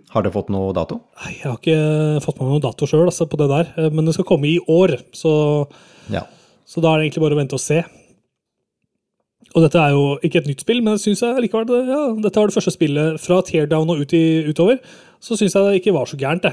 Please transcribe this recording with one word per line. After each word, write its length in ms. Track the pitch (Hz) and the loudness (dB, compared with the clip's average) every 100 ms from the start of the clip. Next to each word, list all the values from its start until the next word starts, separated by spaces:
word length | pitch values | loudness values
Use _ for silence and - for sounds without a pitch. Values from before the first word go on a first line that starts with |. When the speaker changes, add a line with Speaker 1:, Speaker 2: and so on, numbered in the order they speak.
| _ | _
Speaker 1:
Har 120 | 113 | -2
det 100 | 98 | 0
fått 160 | 104 95 | -2 -4
noe 220 | 98 95 | -4 -2
dato? 280 | 90 82 240 _ - | -2 -4 -6 _ -18
Speaker 2:
Nei, 80 | - | -16
jeg 100 | - | -10
har 140 | 139 120 | -8 -6
ikke 680 | - 156 151 156 156 151 | 0 0 2 0 0 -2
fått 160 | - - | -4 -4
med 100 | 131 | -2
meg 120 | 147 | 0
noe 80 | 135 | -2
dato 160 | - 147 | -4 0
selv, 200 | 151 180 | 2 2
altså, 200 | - 160 | 2 -4
på 100 | 151 | 0
det 100 | 143 | 0
der, 360 | 143 165 - 160 | 2 -2 -2 -2
eh, 40 | |
men 140 | 156 | 0
det 100 | 160 | 0
skal 100 | 160 | 0
komme 200 | 180 165 | 0 2
i 140 | 147 170 - | 2 0 2
år, 320 | 165 185 131 - | 4 4 0 -8
så, 540 | - 160 151 147 147 143 - - _ - | -4 0 2 2 0 -2 -8 -20 _ -8
Speaker 1:
Ja. 120 | 107 - _ _ _ | -8 -8 _ _ _
Speaker 2:
så 160 | _ - | _ -2
da 140 | 160 | 2
er 40 | 156 | 2
det 100 | 156 | 0
egentlig 100 | 160 | 0
bare 120 | 156 | 0
å 60 | 147 | 0
vente 120 | 135 | -2
og 60 | 135 | -6
se. 220 | - 156 - _ _ _ _ _ _ _ _ _ _ _ _ _ _ _ _ | -2 -2 -2 _ _ _ _ _ _ _ _ _ _ _ _ _ _ _ _
Og 80 | 165 | 2
dette 160 | 156 175 | 4 4
er 140 | 147 | 2
jo 240 | 143 143 139 | 2 0 0
ikke 160 | 160 170 | 0 -2
et 60 | 147 | -2
nytt 120 | 139 | -8
spill, 160 | - 240 | -2 -2
men 140 | 220 208 | 0 -2
jeg 160 | 208 | -2
synes 60 | 202 | -2
jeg 200 | 240 262 | -2 -2
likevel, 220 | 233 220 226 | -2 -2 0
det, 140 | 247 254 | -2 0
ja, 140 | 285 285 220 | -2 -2 -2
dette 200 | 214 220 | -2 2
var 80 | 208 | 2
det 80 | 208 | 0
første 160 | 185 | -4
spillet 460 | - 156 143 156 156 | -2 -2 0 -2 -4
fra 140 | - 185 185 | 0 0 0
Teardown 460 | 160 147 160 160 | -2 0 0 0
og 80 | 156 | -2
ut 100 | 143 | 0
i, 100 | 170 160 160 151 | 2 2 2 -2
utover, 300 | 151 180 254 - - - _ | 0 2 2 -4 -20 -20 _
så 140 | - 220 | -8 -2
synes 160 | 208 | 0
jeg 80 | 196 | 2
det 140 | 202 190 | 2 2
ikke 140 | 208 | 2
var 120 | 165 120 | 0 -2
så 80 | 139 | -6
gærent, 240 | 135 170 | -4 -2
det, 100 | 175 | -2